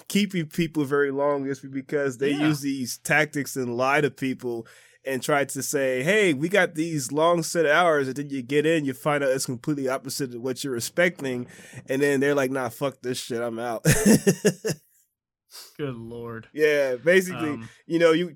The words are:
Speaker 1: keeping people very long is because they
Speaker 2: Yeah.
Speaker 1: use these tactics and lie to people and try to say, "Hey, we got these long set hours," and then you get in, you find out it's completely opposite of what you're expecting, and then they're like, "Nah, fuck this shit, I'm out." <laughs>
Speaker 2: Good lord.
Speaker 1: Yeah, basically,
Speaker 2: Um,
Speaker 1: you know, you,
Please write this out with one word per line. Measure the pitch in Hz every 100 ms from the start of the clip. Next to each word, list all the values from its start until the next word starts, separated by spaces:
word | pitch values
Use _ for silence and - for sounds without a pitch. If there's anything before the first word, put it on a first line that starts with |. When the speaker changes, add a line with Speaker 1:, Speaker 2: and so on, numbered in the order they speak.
| -
Speaker 1:
keeping | 196 202 185 156
people | - 170 156 139
very | 143 143
long | 135 143 143 135
is | 139
because | 139 135 131 151 143 117
they | 135
Speaker 2:
Yeah. | 143 151
Speaker 1:
use | 147
these | 139 139 120 -
tactics | - 147 151 147 135 139
and | 123 120
lie | 131 143
to | 143
people | - 131 127 127 117 113 - _ _ -
and | 131
try | 120 147
to | 139 139
say, | 123 147 135 127
"Hey, | 135 214 196
we | 135 165
got | 196 175 156
these | 165 156 123
long | 139 165 175
set | 156 175 151
hours," | 151 180 151 135
and | 131
then | 147
you | 139
get | 120 143 151
in, | 165 139
you |
find | 131 156 147
out | 139
it's | 131 -
completely | 123 - 143 131
opposite | 131 135 - 139
of | 120
what | 123 123
you're | 143 120
expecting, | 113 - 180 175 139 123 123 - - 135 -
and | 135
then | 143 143
they're | 139
like, | 143 131
"Nah, | 135 123
fuck | 117 139 -
this | 123 123
shit, | - 117
I'm | 120 113
out." | 120 110 156
<laughs> | - - 220 - 185 208 - 180 156 _ _ _ _ _ _ _ - - -
Speaker 2:
Good | 147 117
lord. | 113 117 117 113 113
Speaker 1:
Yeah, | 135 151 147 135 127
basically, | 135 185 180 127 156
Speaker 2:
Um, | 139 113 - -
Speaker 1:
you | 165
know, | 165
you, | 160 175